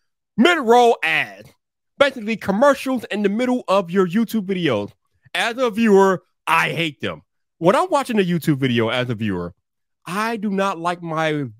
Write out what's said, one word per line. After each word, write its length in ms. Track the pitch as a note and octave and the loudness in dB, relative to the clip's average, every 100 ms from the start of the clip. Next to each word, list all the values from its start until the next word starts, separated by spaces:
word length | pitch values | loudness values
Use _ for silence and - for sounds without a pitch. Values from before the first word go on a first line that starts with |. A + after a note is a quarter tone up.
| _ _ _ - | _ _ _ 2
mid-roll 600 | E4 E4 A3 A#3+ A#3 - | 4 4 4 6 6 2
ads, 480 | D#3 D#3 A#2 G2 - _ _ _ _ - | 0 -2 -2 -10 -20 _ _ _ _ 0
basically 380 | C#4 C4 G#3 A3 | 0 0 -6 -6
commercials 680 | - G3 C#4+ C4+ C4+ B3+ - | -2 2 4 2 -2 -4 -4
in 180 | G3+ | -2
the 60 | G3+ | -2
middle 340 | G#3+ B3+ B3 - | 0 -2 -2 0
of 220 | G3 E3+ | -2 0
your 160 | G3 F#3 | 0 0
YouTube 400 | G3+ A3 A3 F#3 | 0 -2 -4 -4
videos. 460 | F#3 D#3 G#2+ G2+ _ _ _ _ | -2 0 -2 -4 _ _ _ _
As 240 | E3+ A3 A#3+ | -4 -4 -2
a 140 | B3 | -2
viewer, 520 | G3+ A3+ G3 F#3+ F3+ _ _ - | 0 4 6 6 2 _ _ 0
I 260 | E3 E3 | 0 0
hate 300 | D3 D#3+ C3+ | -2 -6 -6
them. 220 | G2+ D#2 _ _ _ - | -8 -8 _ _ _ 0
When 180 | E3+ C4+ | 2 2
I'm 140 | F#4 | 2
watching 300 | C#4+ B3+ A3 | -2 0 0
a 40 | |
YouTube 340 | F3+ F3 - C3+ | 0 0 0 0
video 320 | C3+ A#2 A2 | 0 0 0
as 200 | B2 B2 | -2 -4
a 60 | A2 | -4
viewer, 400 | G#2+ F2+ F2 - _ _ _ _ - | -4 -4 -6 -12 _ _ _ _ -10
I 320 | G3 A3 A#3 | -6 -6 -4
do 140 | G#3 | -4
not 260 | F#3+ G3 E3 | -2 -4 -4
like 240 | E3+ F3+ | -6 -6
my 440 | E3+ D#3 D#3+ D3+ B2+ | -6 -4 -2 -2 -6